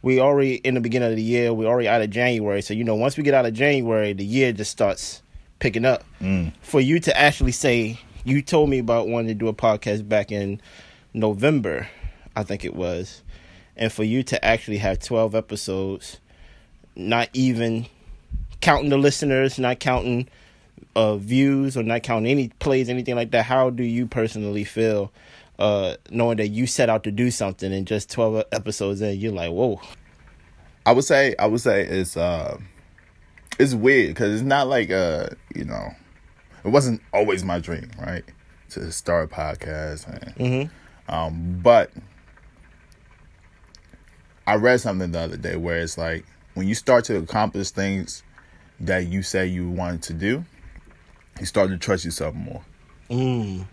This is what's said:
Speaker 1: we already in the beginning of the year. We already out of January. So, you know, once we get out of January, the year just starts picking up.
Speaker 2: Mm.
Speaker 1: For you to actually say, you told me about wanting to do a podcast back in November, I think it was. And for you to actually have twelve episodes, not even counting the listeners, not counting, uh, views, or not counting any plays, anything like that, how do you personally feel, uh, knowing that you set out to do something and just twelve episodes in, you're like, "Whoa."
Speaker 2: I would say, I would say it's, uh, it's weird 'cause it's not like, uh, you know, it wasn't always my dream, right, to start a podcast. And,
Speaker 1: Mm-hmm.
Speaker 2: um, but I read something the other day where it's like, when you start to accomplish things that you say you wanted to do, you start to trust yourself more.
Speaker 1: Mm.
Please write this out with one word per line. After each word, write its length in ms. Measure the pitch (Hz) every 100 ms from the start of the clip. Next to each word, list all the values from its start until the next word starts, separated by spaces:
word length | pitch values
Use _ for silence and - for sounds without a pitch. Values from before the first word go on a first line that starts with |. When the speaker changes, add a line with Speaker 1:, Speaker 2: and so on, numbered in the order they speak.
Speaker 1:
we 180 | 127 131
already 340 | 131 143 135 127
in 200 | - 127
the 60 |
beginning 280 | 117 123 120
of 60 | 110
the 60 |
year. 300 | 110 120 120
We 120 | 113 110
already 220 | 123 113
out 120 | 113
of 80 | 107
January. 520 | 107 123 117 104 101
So, 120 | -
you 100 | 107 117
know, 100 | 107
once 220 | 127 139
we 60 |
get 100 | 143
out 120 | 139 120
of 80 |
January, 600 | 110 143 139 117 110 104
the 100 | 98 101
year 280 | 127 127
just 180 | 107 104
starts 500 | - 101 92 - - _ - - _
picking 240 | 135 113 113
up. 180 | 123 - -
Speaker 2:
Mm. 320 | 95 95 82 -
Speaker 1:
For 180 | - 147
you 200 | 131 165
to 160 | 160 98
actually 340 | 147 143 127
say, 460 | 123 143 120 110 117 - -
you 180 | 123 139
told 280 | 139 165 151
me 100 | 135
about 280 | 117 117 107
wanting 180 | 117 113
to 60 |
do 160 | 107 113
a 40 |
podcast 540 | 107 117 107 - 104 104
back 240 | 107 101
in 300 | 104 101 101 - - - - _
November, 760 | 117 107 101 135 151 101 71 - - - - - -
I 80 |
think 220 | 104 101 92
it 100 | -
was. 460 | 90 87 101 - - - - - - -
And 140 | 113
for 100 | -
you 200 | 110 123
to 200 | 127 -
actually 340 | 107 113 - 101
have 200 | 98 92
twelve 360 | - 117 113 110
episodes, 840 | 110 107 - 95 95 95 - - _ _ - - _ - - -
not 320 | 92 117 117
even 520 | 131 131 117 117 113 117 _ - - _ - - -
counting 300 | - 143 143
the 80 | 139
listeners, 600 | 143 - 147 131 135 131
not 220 | 123 123
counting, 480 | 139 127 117 123 131 - - _ _ - - -
uh, 180 | 110 104
views, 600 | 101 127 139 139 139 127
or 60 |
not 200 | 113 117
counting 260 | 120 117 113
any 180 | 143 120 _
plays, 300 | - 131 123
anything 260 | 123 123 120
like 160 | 117
that, 120 | 120 113
how 240 | 127 131
do 140 | 120
you 240 | 120 117 117
personally 560 | 123 110 107 104 104
feel, 480 | 101 - 113 104 98 _ - - - -
uh, 360 | 107 101 95 - -
knowing 280 | 117 117 113
that 100 | 104
you 180 | 107 127
set 240 | - 120
out 140 | 110
to 80 | 110
do 180 | 104 123
something 420 | 117 98 92 95
and 140 | 98 95
just 240 | 107 -
twelve 340 | - 113 110 107
episodes 480 | - 107 107 101 101
in, 180 | 104 98
you're 120 | 110
like, 200 | 95 85
"Whoa." 280 | 87 120 95 - - - - - - - - - _ 117
Speaker 2:
I 40 |
would 120 | 123 139
say, 300 | 139 139 -
I 80 | 107
would 160 | 117
say 220 | 120 101 98
it's, 320 | 92 90 -
uh, 400 | 87 85 71 67 - - - - _ _ - - - -
it's 160 | 139 120
weird 400 | 120 135 85 85
'cause 180 | 104
it's 80 | 107
not 260 | 135 139 131
like, 220 | 135 95
uh, 380 | 95 87 78 - - - -
you 100 | 71
know, 240 | 55 50 - - - - - _ - 98
it 40 |
wasn't 300 | 135 131 110 -
always 300 | 98 107 92
my 160 | 92 87
dream, 320 | 82 80 120 -
right, 240 | - 90 - - - - -
to 200 | - 80
start 400 | - - 85 78
a 40 | -
podcast. 720 | 76 76 82 76 78 76 -
And, 280 | - - -
Speaker 1:
Mm-hmm. 800 | 127 127 151 - - - -
Speaker 2:
um, 460 | 80 80 82 85 90
but 300 | 90 117 92 - - - - - - _ - - _ - _ _ - - - _ - - - - - _ _ _ -
I 100 | 107
read 260 | 117 123
something 300 | 113 95 90
the 80 | 82
other 180 | 82 87
day 180 | - 85
where 240 | 85 85
it's 180 | 85 -
like, 280 | 82 82 - - -
when 140 | - 95
you 80 | 110
start 300 | - 123 -
to 120 | 104
accomplish 540 | 82 107 107 104 95
things 520 | - 98 98 - - - - - - - _
that 280 | - 92 87
you 160 | 95
say 240 | 92 98 92
you 220 | 90 90
wanted 340 | 90 87 85
to 100 | -
do, 320 | 82 98 135 170 - - - - - _ - _ -
you 60 | 95
start 240 | 107 95
to 80 | 90
trust 280 | - 95 85
yourself 300 | 82 78 78
more. 260 | 76 - - - - - -
Speaker 1:
Mm. 560 | 120 131 123 104 92 95